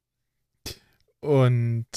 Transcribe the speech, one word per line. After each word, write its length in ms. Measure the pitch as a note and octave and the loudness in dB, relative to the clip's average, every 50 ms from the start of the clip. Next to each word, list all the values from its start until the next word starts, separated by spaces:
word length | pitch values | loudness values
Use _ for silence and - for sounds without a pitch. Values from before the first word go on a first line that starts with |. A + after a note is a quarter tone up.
| _ _ _ _ _ _ _ _ _ _ _ _ - - - - _ _ _ _ _ _ _ _ | _ _ _ _ _ _ _ _ _ _ _ _ -16 -16 -16 -16 _ _ _ _ _ _ _ _
Und, 680 | - D3+ C#3+ C3+ B2+ B2 B2 A#2+ A#2 A#2 A#2 A#2 A2+ - - | -2 0 2 4 4 4 2 0 0 -2 -4 -4 -6 -8 -6